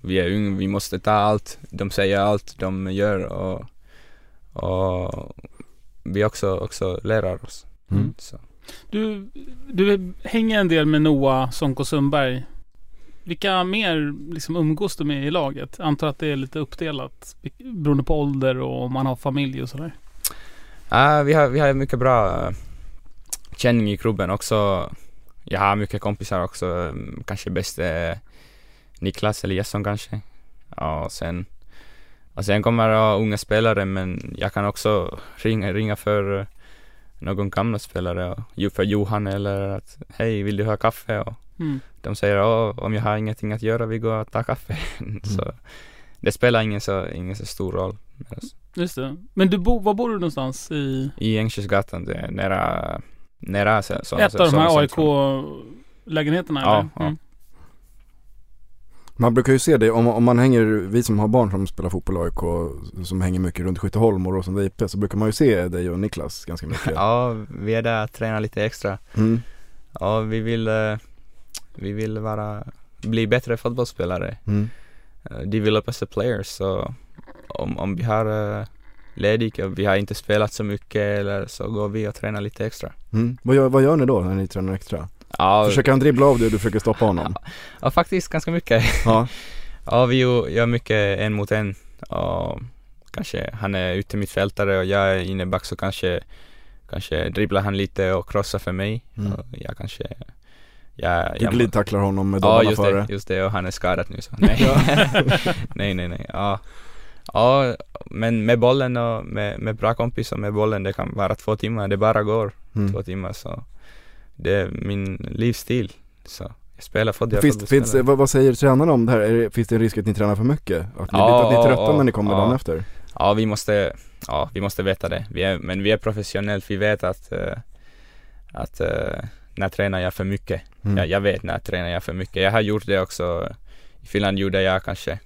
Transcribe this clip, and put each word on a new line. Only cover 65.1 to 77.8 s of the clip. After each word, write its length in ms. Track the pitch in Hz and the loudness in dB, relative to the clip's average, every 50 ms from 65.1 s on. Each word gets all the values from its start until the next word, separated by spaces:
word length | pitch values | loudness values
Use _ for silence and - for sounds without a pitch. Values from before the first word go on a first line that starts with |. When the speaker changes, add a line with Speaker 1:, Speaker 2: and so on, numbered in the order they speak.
| - | 0
Speaker 2:
man 100 | 101 107 | 0 0
ju 40 | 110 | 0
se 360 | 107 - 160 131 107 90 90 | 2 4 4 6 6 4 2
dig 220 | 90 87 87 87 90 | 0 -2 -4 -4 -2
och 100 | 85 90 | -2 -2
Niklas 460 | 101 104 - - 73 - - - - | -4 -4 -4 -6 -8 -8 -10 -12 -10
ganska 220 | - 82 82 - | -10 -10 -10 -6
mycket. 240 | 78 - - - - | -6 -8 -4 -4 -4
Speaker 1:
<laughs> 40 | 78 | -2
Ja, 400 | 82 98 107 117 120 123 123 113 110 104 - | 0 2 2 2 2 0 -2 -4 -6 -8 -12
vi 260 | - - 101 107 113 | -10 -6 -4 -2 -2
är 60 | 113 | 0
där 220 | 113 117 113 110 107 | 0 0 0 -2 -2
och 80 | 107 | -6
tränar 280 | - - 117 110 110 107 | -6 -6 -4 -4 -2 -2
lite 260 | 107 104 - 110 104 | -4 -4 -4 -4 -4
extra. 320 | 113 - - - 104 95 - - - - | -4 -4 -4 -6 -6 -6 -6 -12 -6 0
Speaker 2:
Mm. 240 | 110 107 113 113 117 120 - - - - - - - - - - - | 2 4 4 4 2 -2 -8 -14 -14 -16 -16 -16 -16 -16 -16 -10 -4
Speaker 1:
Ja, 200 | - 98 107 110 | -2 0 0 0
vi 200 | 110 110 110 113 | -2 -2 -4 -2
vill, 280 | 110 113 117 113 113 | -2 -2 -2 -2 0
eh, 280 | 110 110 110 110 107 107 107 - - - - - - - - - - - - - - - | 0 0 0 0 -2 -4 -6 -8 -16 -20 -20 -20 -18 -18 -18 -16 -14 -14 -14 -14 -14 -14
vi 160 | - 95 98 | -10 -8 -6
vill 280 | 101 107 110 110 107 107 | -4 -4 -4 -4 -4 -6
vara, 440 | 107 110 107 107 107 107 104 104 - - - - - - - - | -6 -6 -6 -6 -6 -8 -8 -10 -12 -14 -16 -18 -20 -20 -18 -10
bli 260 | - 104 - 113 113 | -4 -2 0 0 2
bättre 300 | 104 120 127 - 120 117 | 2 2 0 2 -2 -4
fotbollsspelare. 800 | - - 120 120 127 120 - - - 90 87 90 90 92 92 107 - - | -2 -2 -4 -2 -2 -4 -4 -4 -6 -4 -4 -2 -4 -4 -6 -8 -8 -2
Speaker 2:
Mm. 220 | 101 104 104 107 117 - - - - - - - - - - - | 0 0 0 0 -2 -6 -12 -16 -18 -20 -20 -20 -20 -20 -18 -16
Speaker 1:
Eh, 140 | - - 57 | -14 -10 -8
develop 500 | 69 98 104 110 104 107 107 107 - - | -6 -2 -2 0 2 2 2 2 0 -2
as 140 | 120 - 104 | -6 -6 -8
a 20 | - | -6
player, 320 | - 104 101 123 113 101 98 | -4 -2 -2 0 -2 -2 -6
så 500 | - - - 95 95 95 98 - - 127 - - _ - - - - - - - | -10 -6 -4 -2 -2 -2 -2 -4 -6 -8 -12 -18 _ -20 -20 -18 -18 -18 -20 -18
om, 300 | - - - - - - | -12 -8 -8 -6 -6 -4
om 180 | - | -4